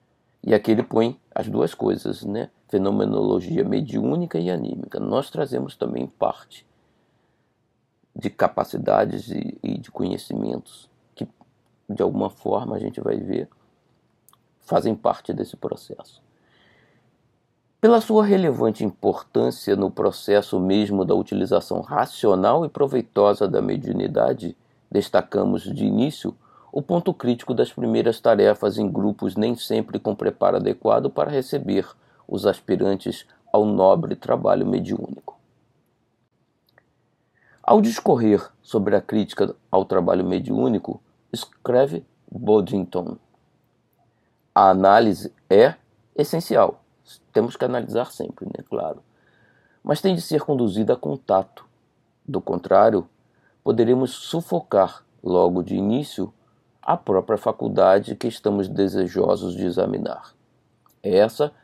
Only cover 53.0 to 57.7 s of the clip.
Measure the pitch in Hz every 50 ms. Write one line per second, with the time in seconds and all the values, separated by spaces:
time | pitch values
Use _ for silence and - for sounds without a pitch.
53 | 82 - _ _ _ _ _ _ _ _ _ _ _ 143 120 113 117 113 127 127
54 | 131 127 - - - - - 165 170 - 180 170 - _ - 98 92 87 - -
55 | _ _ _ _ - 90 90 90 87 87 90 90 85 90 98 95 98 104 113 139
56 | 147 - - - 92 - _ _ _ _ _ _ _ _ _ _ - - - -
57 | - - 98 95 90 - 110 101 - 113 - - 127 107